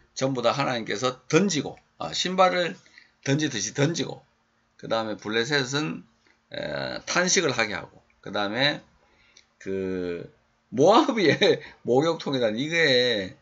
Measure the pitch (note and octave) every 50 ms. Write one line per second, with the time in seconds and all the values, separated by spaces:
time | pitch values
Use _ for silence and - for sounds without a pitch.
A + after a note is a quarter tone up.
0 | _ _ - - C3+ C3+ C#3 B2 A#2 A2+ A2+ C#3 D3 C#3+ B2 A#2 G#2+ - G#2 G#2
1 | B2 C3 C3+ - _ - D3+ E3 G3+ G3 D#3+ C3+ - D#2+ - - _ _ _ -
2 | E3+ D#3+ D3+ - - F3+ F#3 F#3 F#3+ F3+ F3+ F3+ F3 D#3+ - - _ _ _ -
3 | - _ _ _ - C3+ C#3 D3+ D#3 C#3 A#2+ G#2 F#2+ G#2+ - - C#3+ D#3+ E3+ D3+
4 | A#2 - - - _ _ _ _ _ _ _ _ _ _ _ - - D#2+ A2 A2+
5 | A2 A2 G2+ - - G#2 A2 A#2 A#2 C#3 D3 C#3+ B2+ A#2+ C#3 D3 D#3 D#3+ - -
6 | - _ _ _ _ _ _ _ _ - - - - D2+ D2 C#2 C2 C2 B1+ -
7 | - - - F3 F3+ F3+ - F#3+ E3+ C#3 A#2+ A2+ A2+ G#2+ F#2+ E2 - - - -
8 | _ _ _ _ - G2 G2 G#2 G2+ G2+ A2 B2 C#3 D3 - - - _ _ _
9 | _ _ _ _ _ _ _ - _ _ _ _ - G2 F#2+ F#2+ F#2+ F#2 F#2 F2+
10 | F2+ F2 F2 E2+ - - _ _ _ _ _ _ _ - - B2 D3 F#3 A3 B3+
11 | D#4 C#4+ A3+ A3+ F3 C#3 - - G3+ E3+ B2+ - - - - _ - A#2 A#2+ C3+
12 | D#3+ E3 D#3+ D#3+ - D#3 C#3 B2+ A#2+ G#2+ G#2+ A#2 D3 D#3 E3+ E3 D#3+ C#3+ B2+ B2
13 | B2 B2 A2+ G2+ F#2+ F2+ - -